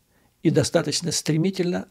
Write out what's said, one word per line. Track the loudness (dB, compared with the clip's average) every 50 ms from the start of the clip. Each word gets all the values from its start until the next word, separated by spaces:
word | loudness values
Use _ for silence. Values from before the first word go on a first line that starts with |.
| _ _ _ _ _ _ _ _ 0
и | 2
достаточно | 4 4 2 2 2 0 0 0 -2 -4 -4 -4
стремительно | -4 -2 -2 0 0 2 0 0 0 -2 -2 -2 -2 -4 -6 -8